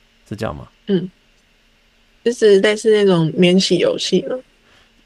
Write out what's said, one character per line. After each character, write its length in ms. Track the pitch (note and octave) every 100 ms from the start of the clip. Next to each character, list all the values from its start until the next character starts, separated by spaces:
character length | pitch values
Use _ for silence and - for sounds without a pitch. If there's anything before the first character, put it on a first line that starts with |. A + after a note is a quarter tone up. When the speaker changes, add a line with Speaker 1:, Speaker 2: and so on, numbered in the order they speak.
| _ _ _
Speaker 1:
是 60 |
这 100 | G#2+
样 100 | A2
吗？ 120 | - - _ -
Speaker 2:
嗯， 200 | F#3+ F#3 _ _ _ _ _ _ _ _ _ _ _
就 80 | A#3
是 260 | B3 A3 G3
类 160 | G#3
似 160 | G#3+ A3+
那 160 | G#3 G3+
种 260 | F3 D#3 -
免 220 | F3+ F#3
洗 200 | F#3 F3
游 180 | G2+ D#2+
戏 240 | - F#3
了。 140 | - B3+ - _ _ _ _ _